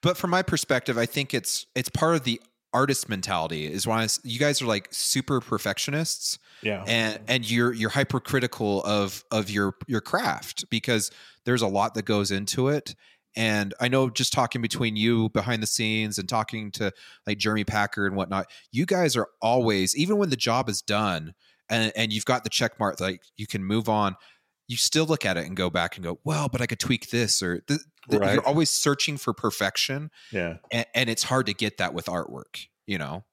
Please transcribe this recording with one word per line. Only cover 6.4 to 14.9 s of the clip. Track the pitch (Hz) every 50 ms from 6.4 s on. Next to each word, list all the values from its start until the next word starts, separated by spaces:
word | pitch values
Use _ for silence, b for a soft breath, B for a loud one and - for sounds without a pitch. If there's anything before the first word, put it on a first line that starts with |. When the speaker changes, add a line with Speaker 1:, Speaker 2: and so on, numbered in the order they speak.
| B B B B B
Speaker 2:
Yeah. | 110 104 95 95 104
Speaker 1:
And, | 117 113 113 110 107 110 107 -
and | 123 131 117 107
you're, | 117 120 120 120 127
you're | 113 110 110
hypercritical | - - 139 - - 131 - - - 135 123 120 - - 113 104 101 98 -
of, | 101 104 104 101 98 - - - _
of | - 110 104 95
your, | 104 104 101 98 - _ - -
your | 127 110
craft | - - - 185 247 165 73 - - - - - - -
because | - 113 - - 120 110 101 - B B B B B B B
there's | - 123 123
a | 113 101
lot | 98 101 101 113 -
that | 113 101
goes | - 113 104 101 95
into | 101 98 101 95 - - 127 135
it. | 143 151 - - - b b b b b b b _
And | 110 113 110 107 104 101 101 98 -
I | 120 123
know | 127 135 131 127
just | 113 - 127 - -
talking | - 123 117 - 123
between | 117 113 - - 120 113